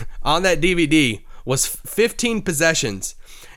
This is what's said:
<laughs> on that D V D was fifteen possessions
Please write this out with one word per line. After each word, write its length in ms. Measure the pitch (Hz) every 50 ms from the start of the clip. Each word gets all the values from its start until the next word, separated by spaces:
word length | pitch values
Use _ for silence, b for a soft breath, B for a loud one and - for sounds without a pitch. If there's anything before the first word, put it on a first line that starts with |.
| 117
<laughs> 180 | - - - -
on 200 | 127 151 170 190
that 180 | 185 175 143
D 120 | 160 185 180
V 140 | 175 165 139
D 380 | 156 156 143 120 107 - b b b b b
was 200 | - 131 131 -
fifteen 760 | - - - - - - - 226 233 - - - 240 226 214
possessions 760 | 160 190 165 139 165 165 160 - 143 117 98 95 92 - - B B B B B B B B